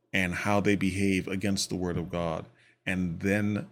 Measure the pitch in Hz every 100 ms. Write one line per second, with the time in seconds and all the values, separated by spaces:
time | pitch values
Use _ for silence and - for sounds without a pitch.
0 | _ 95 90 87 104 101 101 98 95 92
1 | 98 92 80 95 101 98 - 95 90 85
2 | 85 87 85 82 - _ - _ - 92
3 | 90 85 98 104 104 104 -